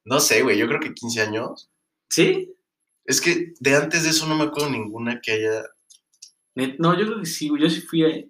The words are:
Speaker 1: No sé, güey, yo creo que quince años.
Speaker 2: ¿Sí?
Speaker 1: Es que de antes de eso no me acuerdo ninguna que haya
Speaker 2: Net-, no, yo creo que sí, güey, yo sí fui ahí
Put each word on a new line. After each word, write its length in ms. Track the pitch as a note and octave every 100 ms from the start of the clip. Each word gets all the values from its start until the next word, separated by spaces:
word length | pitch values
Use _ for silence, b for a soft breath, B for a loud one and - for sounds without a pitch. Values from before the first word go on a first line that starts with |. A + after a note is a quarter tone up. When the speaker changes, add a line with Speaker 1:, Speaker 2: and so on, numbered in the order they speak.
Speaker 1:
No 160 | A#2 C#3+
sé, 220 | - A2+
güey, 160 | B2+ G#2
yo 80 | A#2
creo 120 | D3
que 120 | -
quince 280 | - A#2 A2+
años. 480 | G#2 A2 C3 - _ _ _ _ _
Speaker 2:
¿Sí? 440 | D#3+ - - - - _ _ _ _ -
Speaker 1:
Es 140 | C3
que 320 | E3+ E3+ E3+ -
de 160 | C3 C#3+
antes 280 | D#3 E3+
de 60 | D#3
eso 160 | D#3+ D#3+
no 80 |
me 100 | D#3
acuerdo 260 | D3+ D3 D3
ninguna 500 | A#2 G#2+ A2+ A#2 A#2+
que 120 | A#2
haya 300 | A2 A2 A2 - _ _ _ _ _ - _ _ B2+
Speaker 2:
Net-, 200 | C3 D3+
no, 180 | E3+ F3+
yo 100 | G#3+
creo 120 | A3+
que 60 | E3
sí, 220 | - C#3+
güey, 140 | D3
yo 60 | D#3+
sí 100 | -
fui 240 | - E3
ahí 240 | D#3+ D3+